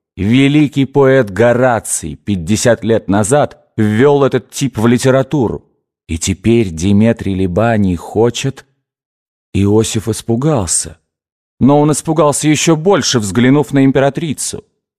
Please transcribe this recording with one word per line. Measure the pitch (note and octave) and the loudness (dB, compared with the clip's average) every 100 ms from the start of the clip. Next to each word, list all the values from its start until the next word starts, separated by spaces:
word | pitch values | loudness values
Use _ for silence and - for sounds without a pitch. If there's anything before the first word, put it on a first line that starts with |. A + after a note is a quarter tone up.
| _ - | _ -6
Великий | F#2+ B2 C#3 D3 C#3+ C#3 C3+ | 0 2 2 2 2 0 -2
поэт | C#3+ C3+ C3+ A2 | 2 4 2 0
Гораций | F#2 A#2+ A#2+ B2+ A2+ - - D#2+ D2+ | 0 2 2 2 0 -4 -8 -8 -10
пятьдесят | - G2+ D#2+ G#2+ B2 A2+ | -6 -4 -2 0 0 0
лет | G#2+ A2+ - | 0 -2 0
назад | G2 G#2 D3 C3 - _ - | -2 0 0 -2 -6 _ -2
ввел | G#2+ G#2+ C#3 C#3+ | 0 2 2 4
этот | C3 C3 - | 2 0 -6
тип | - C3+ - | -6 -6 -2
в | A2+ | 0
литературу. | A#2+ C3 C3 C3 D#3 G#2+ - - _ _ _ - | 2 2 0 0 -2 -2 -4 -12 _ _ _ -10
И | E2 | -6
теперь | - F#2 G#2+ A#2 G2+ | -4 -2 2 2 0
Деметрий | D#2+ F#2 G2+ A2 A2+ F#2+ F#2+ | -2 0 2 2 0 -4 -4
Либаний | F#2+ F2 A2+ A2 G2 F2 | -2 0 0 0 0 -2
хочет. | - G2+ A#2 - C3+ - - _ _ _ _ _ _ _ _ | -4 0 0 0 -8 -10 -16 _ _ _ _ _ _ _ _
Иосиф | G2 G2 G#2+ A2 A2 G#2+ | -2 2 2 0 -4 -6
испугался. | G#2+ - A#2 D3 D3 F2 - - - _ _ _ _ _ - | -6 -4 -4 -2 -2 -2 -6 -8 -14 _ _ _ _ _ -2
Но | B2 D3 | 2 4
он | D3 | 2
испугался | D3 - D#3+ D3+ C#3 D3+ | 0 -2 0 0 0 0
еще | D3 - D#3 | 0 0 0
больше, | D#3+ F#3+ A#2+ B2 | 2 0 0 -2
взглянув | G#2 F#2 B2 C#3 D3 | -2 0 2 2 2
на | C#3 C3+ | 2 2
императрицу. | C3+ C#3 - E3+ - - - - _ _ | 2 0 -2 -6 -8 -10 -12 -16 _ _